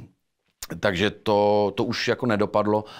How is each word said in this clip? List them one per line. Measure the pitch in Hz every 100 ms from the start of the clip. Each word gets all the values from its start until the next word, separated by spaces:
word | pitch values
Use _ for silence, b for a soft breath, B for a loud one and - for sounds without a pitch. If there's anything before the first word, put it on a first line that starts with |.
| 117 _ _ _ _ _ - 82
takže | 107 87 101
to, | - - 104 104 104 101 98
to |
už | 113 110 -
jako | 110 123
nedopadlo | 104 101 107 104 107 104 B